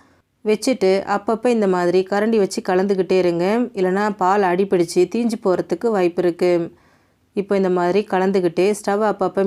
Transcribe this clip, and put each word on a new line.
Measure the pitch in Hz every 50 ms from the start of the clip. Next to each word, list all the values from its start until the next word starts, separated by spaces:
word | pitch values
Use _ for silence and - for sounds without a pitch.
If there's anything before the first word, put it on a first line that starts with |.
| _ _ _ _ _ _ _ _ - 214
வச்சுட்டு | 220 220 - 269 254 254 196 190 190 196 - - 196 202
அப்பப்போ | - - 226 220 - 247 240 226
இந்த | 208 190 185 180
மாதிரி | 175 175 175 185 185 190 202
கரண்டி | 202 208 226 226 220 196
வச்சு | 190 - - 214 -
கலந்துக்கிட்டே | 185 180 190 202 202 185 185 175 190 185 180
இருங்க, | 175 170 170 175 190 214 240 247 247 247 208
இல்லைன்னா | 185 185 185 196 208 214 202 202 185
பால் | 180 190 208 202 180 175
அடிப்பிடிச்சு | 180 202 196 202 180 170 165 - 175 180 180 -
தீஞ்சு | 226 240 233 226 240 - 196
போறதுக்கு | 180 175 175 - - 214 - 233 220 196
வாய்ப்பு | 180 175 170 - 185
இருக்கு. | 180 165 165 185 180 175 170 170 - - _ _ _ _ _ _ _ _ _ _ _ _ 208
இப்போ | 196 202 208 196
இந்த | 196 185 180 180
மாதிரி | 175 175 180 202 214 -
கலந்துக்கிட்டு | - 185 185 190 196 196 180 175 165 - 180 202 208 202
ஸ்டவ் | - - 202 208 220 214
அப்பப்போ | 196 196 196 180 - 202 196